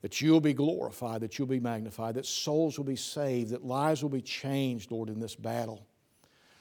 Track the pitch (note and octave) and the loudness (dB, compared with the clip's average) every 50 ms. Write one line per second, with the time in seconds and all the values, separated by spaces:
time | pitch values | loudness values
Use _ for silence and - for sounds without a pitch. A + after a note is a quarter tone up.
0 | - G#2+ - - C3+ D#3 D#3+ D#3+ D3+ D3+ C#3+ B2+ C#3+ D3+ F3+ - - A#2 G#2 - | -8 -6 -4 2 6 8 8 8 8 6 4 4 2 2 2 0 -2 -4 -4 -6
1 | B2 A#2 A2+ A2 A2+ A2 - - C#3+ B2+ C3 C3 A#2+ A#2+ A#2 A2+ A2 A2 G2 - | -6 -4 -4 -4 -4 -6 -4 -4 -2 0 0 0 0 0 -2 -2 -4 -6 -6 -6
2 | A2 A2+ A2+ B2+ C3+ - - - - - D3 D#3 E3 D#3+ C3+ - C#3+ C3+ C3+ A#2+ | -4 -2 -2 -4 -4 -4 -4 -4 -2 0 2 4 2 2 0 -2 -4 -4 -2 -4
3 | - - - D3 D3 C#3 C3 B2 A#2+ G#2+ A#2+ B2 - B2+ B2 C3+ C#3+ D#3 D#3 C#3 | -4 -6 -4 -2 0 0 2 0 0 0 -4 -6 -4 -2 0 2 4 4 4 2
4 | C3+ D3+ C#3 C3+ - - - - - C#3 C#3 C#3 C#3 C3 B2 A#2 F#2+ - A#2 A2+ | 0 -2 -2 -2 -4 -4 -8 -6 -4 -2 0 0 2 0 0 -4 -6 -6 -4 -4
5 | A2+ G#2+ A2 G#2+ A2+ A2 - - A2 A2+ A#2 A#2 A#2 A2+ A2+ G#2 G2+ _ _ _ | -4 -4 -4 -6 -6 -6 -8 -8 -6 -4 -2 -2 -2 -4 -6 -12 -14 _ _ _
6 | _ _ _ _ _ _ _ _ _ _ - - | _ _ _ _ _ _ _ _ _ _ -20 -20